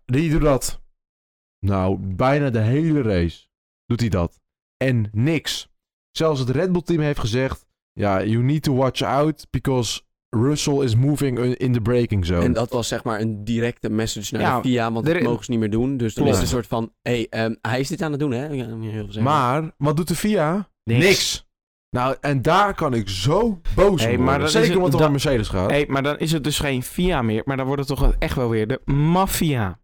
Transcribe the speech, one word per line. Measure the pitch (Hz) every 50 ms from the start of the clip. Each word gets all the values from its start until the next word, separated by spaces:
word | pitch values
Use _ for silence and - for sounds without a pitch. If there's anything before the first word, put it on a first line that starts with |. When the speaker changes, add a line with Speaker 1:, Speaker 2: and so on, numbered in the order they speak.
| _
Speaker 1:
die | - 127 139 170 160
doet | 147 165
dat. | 147 151 135 127 - - - - - - _ _ _ _ _ _ _ _ _ _ _ _ _ _
Nou, | - 98 98 95 92 95 95 92
bijna | 98 98 92 87 127 131 143 151 143 135
de | 113 113
hele | 107 110 131 147 165 165 156 147
race | 127 110 98 87 85 82 - - _ _ _ _ _ _ _ _ _
doet | - 120 113
hij | 120 110
dat. | 92 92 85 - - _ _ _ _ _ _ _ _
En | - 131 135 123 117 107 107
niks. | 104 107 123 156 165 147 - - - - - - _ _ _ _ _ _ _ _
Zelfs | - - 160 160 151 131
het | 131 120
Red | 127 143 185 190
Bull | 180 180
team | - - 170 156
heeft | 151 147 143 -
gezegd, | - 107 110 127 135 131 - - _ _ _ _ _ _ -
ja, | 101 101 101 95 95 92
"You | 107 110 117 120
need | 131 151 156 -
to | 156 131
watch | 127 135 127 - -
out | 135 92 123 139 147 156 151 - - -
because | - 120 - 139 131 123 117 - - - - _ _ _ _ _
Russell | - 110 123 139 151 147 - 147 143 139 139
is | 123 110
moving | 120 131 147 147 135 139 135 123 113
in, | 123 123 123
in | - - 127 120
the | 120
braking | 101 113 123 123 120 113 110 98 85
zone." | 85 90 85 85
Speaker 2:
En | 85 82
dat | - 123 110
was, | - 120 110
zeg | - 131 113 -
maar, | 120 110 104
een | 110 113 107 101 104
directe | 113 117 117 117 120 117 _ - 113
message | 107 110 113 113 - 110 101 - -
naar | 110 -
Speaker 3:
Ja, | 165 131 120
Speaker 2:
de | 110
fia, | 131 123 117 113 113
want | 113 117 113
Speaker 3:
er | 151 170
Speaker 2:
dat | 180 -
Speaker 3:
i- |
Speaker 2:
mogen | 120 120 110 -
ze | -
niet | 123 113
meer | 110 104
doen. | 104 117 123 135 139
Dus | 127 117 110 -
dan | - 131
Speaker 1:
Klopt. | - - 92
Speaker 2:
is | 87
het | 82
een | -
soort | 120 110 -
van, | 123 113 113 107 - _
"Hey, | - 123 123 120 110 -
ehm, | - 113 113 113 110 -
hij | - 110 110 127
is | 139
dit | 139 170 -
aan | 185 156
het | 147 139
doen, | 151 143
hè?" | 117 120 143
Ja, | 156 143 131 120
niet | 113 113 113 113 110
heel | 107 110 104
veel | 98 101
zeggen. | 107 113
Speaker 1:
Maar, | 139 156 147 127 120 131 156 160 160 -
wat | - 139 147 143
doet | 151 175
de | - 170
fia? | - - 214 214 180 151 151 175 208 196 - _ _ -
Speaker 3:
Niks. | 110 117 127 170
Speaker 1:
Niks. | 196 180 - - - - - - _ _ _ _ _ _ _ _ _
Nou, | - 123 123 131 135 -
en | - 143 143 135
daar | 110 147 170 190 208 196 196
kan | - 160 143 123
ik | 117 101 98
zo | 92 92 95 135 165 202 240 233 196 - - - -
boos | - 185 202 190 147 -
Speaker 3:
Hey, | 117 123
Speaker 1:
om | 120 127
Speaker 3:
maar |
Speaker 1:
worden. | 131 135
Speaker 3:
dan | 143 147
is | 156
Speaker 1:
Zeker | - - -
Speaker 3:
het | 170 185
Speaker 1:
omdat | 190 180 180
het | 131 127
Speaker 3:
da- | 156
Speaker 1:
om | 151
Mercedes | 143 139 143 151 135 113 107
gaat. | - - 92 92 104
Speaker 3:
Hey, | 143 143 151
maar | 143 135 139 131
dan | 147 147
is | - 160 151
het | 165 156 135
dus | 151 147 -
geen | - 143 135 127 127
fia | - - - 175 180 175 139
meer, | 117 113 107 110 -
maar | - 135
dan | 131 131
wordt | 131 143 139 139 131
het | 139
toch | 127 139 131 - -
echt | 165 156 -
wel | 143 123 117
weer | 113 110 107
de | 107 131 - -
maffia. | - 139 143 147 160 175 185 190 190 - - 185 156 139 120 104 92 85 -